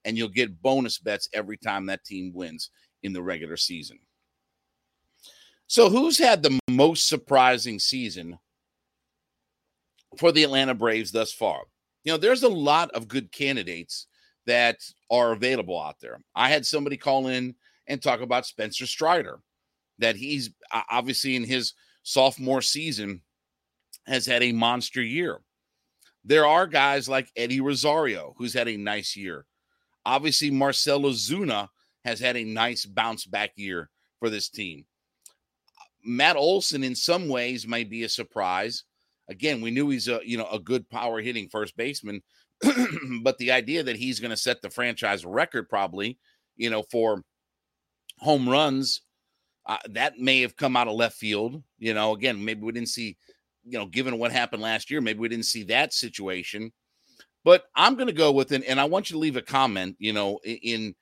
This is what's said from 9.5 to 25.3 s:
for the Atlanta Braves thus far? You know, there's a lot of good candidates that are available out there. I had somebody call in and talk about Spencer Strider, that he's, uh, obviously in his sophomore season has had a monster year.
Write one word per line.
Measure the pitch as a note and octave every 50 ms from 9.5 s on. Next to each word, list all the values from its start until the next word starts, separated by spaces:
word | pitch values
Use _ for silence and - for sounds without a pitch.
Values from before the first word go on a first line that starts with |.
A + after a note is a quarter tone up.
| _ _ _ _ _ _ _ _ _ _ _ _ -
for | - E3 -
the | C#3+ D#3 D3+
Atlanta | C#3 C3+ C3+ C3+ C3 B2
Braves | G2+ A#2+ A2+ A2 A2+ G#2+ F2
thus | G#2+ A2+ A2 -
far? | - - A2+ F#2+ D2 B1+ - - _ _ _ _ _ _ -
You | D#3
know, | D#3+ D#3
there's | F3 A3+ C4 B3 C4+
a | A#3+
lot | F#3+ D#3+ C#3+ C#3+ D3 E3 - -
of | - A#2 A2+ G#2
good | B2 C3+ A2 -
candidates | - - C#3 C#3 C#3 A2+ F2 F2 E2+ E2+ E2+ - - - - _ _ _ _ _ _ _ -
that | A#2 A#2+ A#2+ A#2+ A#2 A2 - - - - _ _ -
are | A#2 B2 A#2+ A#2
available | A2+ G2+ A#2+ B2+ C3 A#2 F#2+ F2 F2+ E2
out | D2+ D2+ - _
there. | - A#1 A#1 - _ _ -
I | G2+ B2 C3
had | D3+ D3+ -
somebody | - D#3 D3 C#3+ C#3+ C#3
call | C3 - C#3+ C3+ C3 C3
in | C3 B2+ B2+ B2+ B2+ A#2+ _ _ _ _ _ _
and | - C#3+ B2+
talk | - C#3+ B2 A2+
about | B2 A#2+ B2 B2+ B2+
Spencer | - - - A2 G#2 F#2 - C3
Strider, | B2 - - D#3 D#3+ F3+ E3+ - - - - _ _ _ _ _ _ _ _ _ _ _ -
that | A#2 A2+ G#2+
he's, | G2+ C3 D3 D3 C#3 A#2+ A2 - _ - -
uh, | - A2+ G#2 -
obviously | A2+ B2 A#2+ C3+ B2 - - C3+ C3
in | B2 A2+
his | B2 C3 B2 A2+ - - _ _ _ _ _
sophomore | - - - C#3 C3 C3+ - - C3 C3 C3+ B2+
season | - - - D3 D#3+ D#3+ B2 G#2 G#2 G2+ G2 E2+ _ _ _ _ _ _ _ _ _ _ _ _ _ _ - - _
has | - C3 B2+ -
had | B2+ B2 A#2+
a | B2 A#2+
monster | A#2 A2+ A2+ A#2 B2 B2 - - - C3
year. | A#2+ A2+ C3 E3 F3+ -